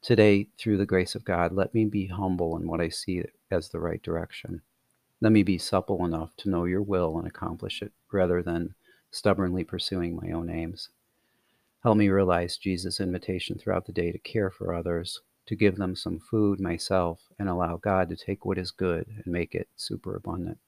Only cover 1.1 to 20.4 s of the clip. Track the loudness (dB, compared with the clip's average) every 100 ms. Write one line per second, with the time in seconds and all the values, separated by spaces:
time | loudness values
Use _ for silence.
1.1 | -4 -4 0 0 0 0 2 0 0 -4
2.1 | -4 -2 0 0 -2 -4 -2 -2 -4 -6
3.1 | -4 -6 _ _ -4 -4 -6 -4 -6 -4
4.1 | -6 -6 -12 -10 -12 _ _ _ _ _
5.1 | _ 4 6 6 2 0 -2 0 -2 0
6.1 | -2 -6 -6 -2 0 0 -2 0 0 0
7.1 | -2 -6 -8 -8 -6 -8 -8 -10 _ _
8.1 | 0 2 2 0 -2 -4 -8 _ _ _
9.1 | -2 2 2 2 0 -4 -6 -4 -2 -2
10.1 | -4 -6 -6 -4 -6 -6 -8 -14 _ _
11.1 | _ _ _ _ _ _ _ 4 6 6
12.1 | 6 6 4 2 -4 -2 -2 -4 -4 -2
13.1 | -4 -4 -6 -4 -8 -2 -2 -2 -4 -2
14.1 | -4 -6 -2 -2 -2 -4 -4 -2 -4 -4
15.1 | -12 _ _ -10 4 4 4 -2 -4 -6
16.1 | -6 -2 2 2 2 0 -2 0 2 2
17.1 | -4 _ _ -2 0 0 0 0 2 2
18.1 | -2 -6 -6 -2 -4 -4 -4 0 0 -4
19.1 | -10 -6 -4 -2 -4 -8 _ -10 -8 -8
20.1 | -10 -8 -6